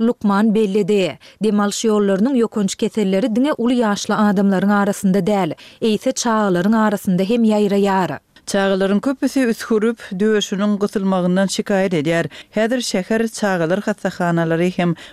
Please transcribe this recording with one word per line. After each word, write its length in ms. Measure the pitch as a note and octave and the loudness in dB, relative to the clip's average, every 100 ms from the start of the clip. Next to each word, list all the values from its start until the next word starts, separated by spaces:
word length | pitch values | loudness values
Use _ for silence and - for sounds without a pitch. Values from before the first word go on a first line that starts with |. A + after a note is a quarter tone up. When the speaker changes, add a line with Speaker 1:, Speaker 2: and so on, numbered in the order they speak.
Speaker 1:
Lukman 540 | A3+ - G#3 G3 A3 | -2 0 0 2 2
belledi. 640 | G#3+ G#3+ G#3 G3+ G#3 F3+ B2+ - - | 2 2 0 2 2 0 -4 -18 -4
Demalyş 420 | G#3+ G#3 G3+ - | 0 2 0 0
ýollarynyň 520 | A3+ G#3+ G3+ F#3+ A#3 C4 | 0 2 2 2 2 0
ýokunç 340 | A3+ A3 G3 - | 0 0 -2 -2
keselleri 600 | G#3+ - G3 F#3+ B3 A3 | -4 -2 0 0 0 0
diňe 160 | C#4+ - | 0 0
uly 220 | A#3 B3 | 0 0
ýaşly 340 | A3 G3+ - | 0 -2 -2
adamlaryň 580 | G#3 G#3 G3+ G3 F#3 G3 G#3 | 0 2 2 2 2 2 2
arasynda 440 | G3+ G3 G3 G3 F#3 | 0 0 0 0 0
däl, 240 | G3+ E3+ C#3 - - | 0 -2 -6 -14 -4
eýse 320 | A#3 G#3 C4 | -2 0 -2
çagalaryň 600 | C4 A#3+ A3 G#3 F3 F#3+ | -2 -2 0 2 2 2
arasynda 480 | A3+ G#3+ G3+ - F3+ | 2 2 0 -2 0
hem 220 | F#3+ A#3+ | 0 2
ýaýraýar. 720 | A3 G#3+ G#3 G3 G3 F#3+ E3+ C#3 - - - | 2 2 2 2 2 2 0 -4 -14 -20 -4
Speaker 2:
Çagalaryň 540 | G3 G3 F#3+ F#3+ G3+ | 0 0 2 2 0
köpüsi 440 | C4 C4+ C4 C4+ | 0 -2 -2 0
üskürüp, 540 | B3 G#3+ - A3 A3 A#3 - F#3 | 0 -2 -2 0 0 -4 -8 -2
döşüniň 580 | G#3+ G#3+ F#3+ G3 G#3 G3+ | 0 0 -2 -2 -2 0
gysylmagyndan 680 | G3+ G#3+ G3 F#3+ F3+ F#3 G3 | -2 -2 0 0 0 0 0
şikaýet 480 | - - G3 F#3+ F3 | -2 -2 0 0 0
edýär. 300 | D3 E3 D#3+ - - | 0 -2 -4 -8 -8
Häzir 300 | - A3 B3+ | -2 -2 -2
şäher 480 | A3+ G3 F#3 A3 A3+ | -2 -4 -2 -2 -2
çagalar 520 | - G#3 F#3 D#3+ G3 | -2 -2 0 0 -2
hassahanalary 880 | G#3 G3+ F#3+ - F3 E3+ E3 E3 F3+ F3+ | -2 -4 -6 -4 -2 0 0 0 0 0
hem 180 | F3 E3 - | -2 -2 -8